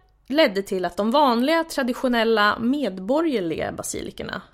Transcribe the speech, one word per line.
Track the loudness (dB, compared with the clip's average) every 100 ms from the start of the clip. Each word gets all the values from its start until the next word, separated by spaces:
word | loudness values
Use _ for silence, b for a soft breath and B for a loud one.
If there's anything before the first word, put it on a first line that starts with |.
| _ _ -4
ledde | 2 4 2
till | -4 -2 -4
att | -2
de | 0
vanliga | 4 4 4 2 0
traditionella | 0 -4 -4 -2 0 2 2 4 2 2
medborgerliga | 0 0 -2 -4 -2 0 2 0 -2 -4 -6
basilikerna, | -6 -8 -8 -10 -10 -10 -10 -12